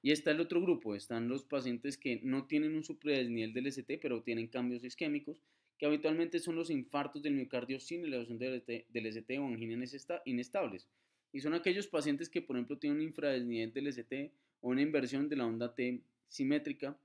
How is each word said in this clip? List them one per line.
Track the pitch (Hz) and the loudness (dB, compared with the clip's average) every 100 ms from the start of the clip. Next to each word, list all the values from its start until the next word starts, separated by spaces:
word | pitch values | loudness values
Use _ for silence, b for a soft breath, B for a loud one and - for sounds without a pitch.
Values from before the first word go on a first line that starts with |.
Y | 135 | 6
está | 151 160 | 4 4
el | 151 | 2
otro | 170 170 | 4 4
grupo, | 180 160 110 | 4 2 0
están | 101 - 117 117 | -6 -4 -2 0
los | 135 - | -2 -2
pacientes | 139 127 120 139 135 | -2 0 -2 -4 -4
que | 127 113 | -2 -2
no | 123 135 131 | 0 0 2
tienen | 151 156 156 | 2 2 0
un | |
supradesnivel | 147 151 151 139 123 117 110 | -4 -4 2 2 4 0 0
del | 117 135 | 0 -2
S | 127 | -4
T, | 117 139 | -6 -4
pero | 143 117 | -2 -2
tienen | 117 113 117 | 0 -2 -2
cambios | 127 123 120 | -2 -2 -2
isquémicos, | 123 - 160 147 143 156 _ _ _ _ | -8 -4 -2 -2 -4 -12 _ _ _ _
que | 147 | 2
habitualmente | 151 156 160 165 170 | 2 2 2 2 0
son | 170 165 | 0 -2
los | 165 | 0
infartos | 147 123 143 143 147 | -2 0 -2 -2 -2
del | 147 | 0
miocardio | 139 131 127 123 131 | 0 0 -2 -2 -6
sin | - 170 165 | -4 -4 -2
elevación | 127 117 113 | -4 -4 -4
del | 127 | -2
S | 127 - | -4 -4
T, | 117 - | -8 -4
del | 117 110 | -4 -4
S | 110 | -6
T | 110 131 | -4 -2
o | 139 | -2
angina | 113 113 | -2 -4
inesta-, | 117 123 135 - 170 - | -4 -6 -8 -6 -6 -2
inestables. | 123 123 202 147 95 - b b b b | -2 0 0 -2 -4 -14 b b b b
Y | 139 | -4
son | 147 165 | 0 2
aquellos | 175 185 196 | 2 2 2
pacientes | 160 147 143 165 | 2 2 0 0
que, | 170 | -4
por | - 127 | -2 -2
ejemplo, | 120 143 | -2 -2
tienen | 147 147 | 0 2
un | |
infradesnivel | 156 151 147 131 120 117 113 | 0 0 2 2 0 0 0
del | 127 143 | -2 -2
S | 123 | -4
T | 113 135 139 b b b | -6 -4 -6 b b b
o | 123 | 0
una | 127 | 4
inversión | 147 151 127 139 147 | 4 4 2 0 0
de | 147 | 2
la | 117 | 0
onda | 113 120 | 0 -2
T | - 123 123 _ _ _ | 0 0 0 _ _ _
simétrica. | - 135 147 147 135 139 139 | -2 2 2 0 -6 -6 -8